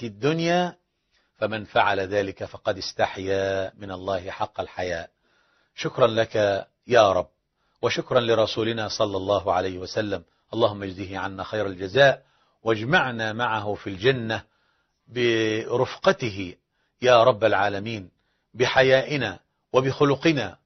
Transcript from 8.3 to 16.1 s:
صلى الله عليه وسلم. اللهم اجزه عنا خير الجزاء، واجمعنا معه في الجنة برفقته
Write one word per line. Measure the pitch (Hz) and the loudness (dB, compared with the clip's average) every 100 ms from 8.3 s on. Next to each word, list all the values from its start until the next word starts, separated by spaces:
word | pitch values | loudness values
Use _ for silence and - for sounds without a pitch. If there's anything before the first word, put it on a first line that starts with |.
| 113 107 - 110 117 104 | 2 2 0 -2 -4 -6
صلى | - 110 98 | -2 -2 -2
الله | 95 101 92 | 0 0 0
عليه | 90 95 90 | 0 -2 -6
وسلم. | 92 - 104 95 85 _ _ | -8 -6 -4 -6 -10 _ _
اللهم | 110 117 104 | 0 0 0
اجزه | 98 90 95 95 | -10 -10 -10 -8
عنا | 95 95 | -8 -10
خير | 90 110 98 | -8 -6 -6
الجزاء، | 90 95 107 139 127 _ _ _ _ | -6 -2 4 4 4 _ _ _ _
واجمعنا | 110 110 113 175 131 117 110 | -2 -2 0 0 0 -4 -6
معه | 110 120 110 104 | -4 -2 -2 -4
في | 98 - | -6 -8
الجنة | 95 110 131 113 110 - _ _ _ _ _ _ | -2 0 0 -2 -6 -10 _ _ _ _ _ _
برفقته | 117 120 113 110 110 117 123 123 - - | -4 0 0 0 -2 -2 -2 -2 0 0